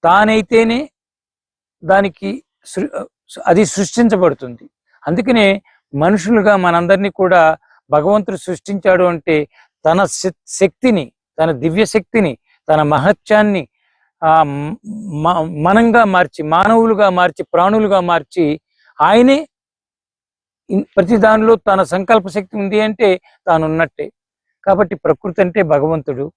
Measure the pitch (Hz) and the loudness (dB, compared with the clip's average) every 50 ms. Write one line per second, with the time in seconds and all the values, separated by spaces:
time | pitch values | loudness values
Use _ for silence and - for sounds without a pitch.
0 | - 170 175 196 214 214 220 220 208 _ 240 226 226 226 233 247 302 277 _ _ | 2 2 2 4 2 2 0 -2 -2 _ 0 2 2 2 -2 -4 -6 -8 _ _
1 | _ _ _ _ _ _ _ _ _ _ _ _ _ _ _ _ - 160 190 196 | _ _ _ _ _ _ _ _ _ _ _ _ _ _ _ _ -2 0 0 2
2 | 202 196 156 _ 196 196 220 269 _ _ _ _ _ - - 190 196 294 - - | 2 -2 -6 _ -10 -10 -10 -10 _ _ _ _ _ -14 -10 -8 -8 -8 -8 -12
3 | - - _ _ _ _ - - - - 170 185 214 - - - 202 - - 233 | -14 -14 _ _ _ _ -20 -8 -2 0 2 2 2 0 -2 -6 -6 -4 0 0
4 | 240 226 214 190 180 165 135 _ 135 123 120 - - - _ _ _ _ _ _ | 0 2 2 2 0 0 -2 _ -10 -16 -14 -16 -20 -20 _ _ _ _ _ _
5 | - 147 170 180 208 226 247 233 208 196 196 202 _ _ _ _ _ _ - 139 | -6 -4 -4 -2 -2 0 0 2 2 2 0 -2 _ _ _ _ _ _ -6 -2
6 | 151 175 208 202 165 202 240 220 190 208 208 196 180 175 170 170 175 170 196 185 | 0 0 0 0 0 0 0 2 2 2 2 2 2 0 0 0 2 2 0 0
7 | 202 202 - - 190 180 185 175 165 160 156 - _ _ _ _ _ _ 143 151 | 0 -6 -2 -2 0 2 4 4 4 4 2 -2 _ _ _ _ _ _ -2 0
8 | 147 185 208 214 190 - 196 180 - - 180 - _ - 202 196 - 202 185 180 | 2 2 0 0 -2 -4 -10 -10 -8 -10 -10 -10 _ -8 -8 -4 0 2 2 2
9 | 185 180 170 160 _ - 160 151 147 - _ _ _ _ _ _ _ 156 165 185 | 2 0 -2 -4 _ -2 -2 -2 -2 -4 _ _ _ _ _ _ _ 0 2 2
10 | 202 170 - - - 185 170 _ _ - - - 190 185 _ _ - 254 226 180 | 0 -2 -4 -6 -6 -8 -8 _ _ -16 -4 -2 -2 -2 _ _ 0 0 0 0
11 | 139 - _ _ _ _ _ - 160 165 156 123 123 165 160 196 220 - - 220 | -2 -6 _ _ _ _ _ -2 -2 -2 -2 -2 -4 -4 0 0 -2 0 -2 -4
12 | 185 _ - 233 202 156 123 _ _ _ _ _ _ - 156 156 151 147 151 143 | -4 _ -2 -2 -2 -2 -4 _ _ _ _ _ _ 0 0 0 2 0 0 0
13 | 139 185 202 _ _ - 214 214 214 208 202 185 135 _ _ _ _ _ _ _ | 0 0 -2 _ _ 0 2 2 2 2 0 -4 -6 _ _ _ _ _ _ _
14 | _ _ _ _ 170 160 160 160 156 147 139 143 147 151 196 - _ 208 214 214 | _ _ _ _ 0 2 2 2 2 0 -4 -8 -8 -8 -10 -12 _ -16 -16 -14
15 | 214 202 156 147 156 165 180 175 156 160 170 147 151 175 196 220 233 233 220 240 | -12 -10 -8 -4 -2 -2 0 -2 -4 -6 -6 -2 0 2 2 4 4 4 4 2
16 | 226 202 190 180 180 147 _ - 156 151 160 170 196 208 226 226 226 226 220 196 | 2 2 2 0 0 -2 _ -10 -6 -2 0 0 2 2 2 2 2 2 2 2
17 | 214 196 185 180 180 180 156 - 165 _ - 165 175 196 208 220 214 202 196 190 | 2 0 2 2 0 0 -2 -6 -10 _ -2 0 0 2 2 0 0 2 0 0
18 | 180 175 170 165 143 _ - 180 165 147 151 - _ _ _ _ _ _ _ - | 0 0 -2 -4 -4 _ -4 -2 -2 -2 -2 -6 _ _ _ _ _ _ _ 0
19 | 151 165 202 233 247 254 269 294 320 _ _ _ _ _ _ _ _ _ _ _ | 2 4 4 4 4 4 2 0 -2 _ _ _ _ _ _ _ _ _ _ _
20 | _ _ _ _ _ _ _ _ _ _ _ _ _ _ 208 196 - _ _ 202 | _ _ _ _ _ _ _ _ _ _ _ _ _ _ -4 -4 -4 _ _ -2
21 | 185 170 240 214 202 220 220 220 220 220 233 - _ 214 196 190 180 139 170 190 | 0 2 0 2 4 4 2 4 4 2 2 2 _ -2 0 0 0 -2 -2 -6
22 | 190 - 233 220 180 196 156 208 190 _ - 214 196 196 208 214 214 214 214 - | 0 2 0 0 0 -2 -8 -8 -8 _ -8 -6 -6 -2 -2 -2 -2 -2 -2 0
23 | 240 202 185 180 _ _ _ _ _ - 165 160 160 156 156 160 165 - _ - | 0 0 0 0 _ _ _ _ _ 0 0 0 0 -2 -2 -2 -2 -4 _ -12
24 | 147 - _ _ _ _ _ _ _ _ _ _ _ 196 190 175 208 170 202 - | -12 -12 _ _ _ _ _ _ _ _ _ _ _ -2 0 0 0 -2 -4 -6
25 | _ - 151 - - 190 170 - 190 180 170 220 185 151 151 143 135 156 160 160 | _ -4 -4 -2 -4 -10 -2 -2 -2 -2 0 -2 -2 0 0 0 0 -2 -4 -4
26 | 139 - 139 123 139 156 _ | -6 -8 -8 -8 -10 -12 _